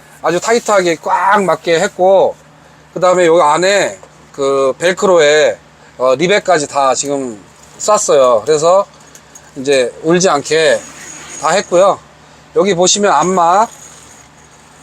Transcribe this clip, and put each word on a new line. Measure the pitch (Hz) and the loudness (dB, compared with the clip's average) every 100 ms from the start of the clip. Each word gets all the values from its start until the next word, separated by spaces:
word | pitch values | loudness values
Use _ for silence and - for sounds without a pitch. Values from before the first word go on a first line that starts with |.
| - - | -20 -8
아주 | 151 175 | -4 -4
타이트하게 | - 233 - 202 180 160 | -2 -2 0 0 0 -2
꽉 | 196 180 185 208 185 | -2 -2 0 0 0
맞게 | 160 - 165 | -2 -2 -2
했고, | 196 - 185 190 135 - - - - - _ | -2 0 2 4 2 -2 -16 -20 -20 -20 _
그 | - | -4
다음에 | 180 180 175 | 0 2 2
요 | 170 | 4
안에 | 151 156 180 202 143 101 - - - - | 2 2 0 0 -2 -6 -18 -20 -18 -6
그 | 139 139 135 127 | -2 0 -2 -2
벨크로에, | 170 185 202 175 147 151 139 95 - _ - - | -4 -2 0 2 4 4 2 -2 -10 _ -20 -4
어, | 127 131 | -2 0
리벳까지 | 180 202 190 170 143 | 0 -2 0 -2 -2
다 | 143 135 127 | -2 0 -2
지금 | 139 143 131 104 - - - - | -4 -6 -8 -12 -20 -20 -20 -8
쐈어요. | - 208 - 151 131 117 110 | -2 -2 2 2 2 2 0
그래서 | 156 160 190 202 - - - - - - - | 0 2 2 0 -8 -20 -20 -20 -20 -20 -10
이제 | 131 139 120 - | -2 0 -2 -4
울지 | 160 180 185 | -2 0 2
않게 | 147 131 156 156 113 - - - - - - | 0 -2 0 2 0 -4 -20 -20 -20 -20 -8
다 | 147 | -4
했고요. | 180 208 175 196 151 - - - - - 156 | -2 0 2 2 0 -6 -20 -20 -20 -8 -2
여기 | 190 | -2
보시면 | 175 180 196 202 | 0 0 0 0
암막, | 147 165 185 165 185 233 - - - - - - - - - - - | 0 0 0 2 2 0 -6 -20 -20 -20 -20 -20 -20 -20 -20 -20 -20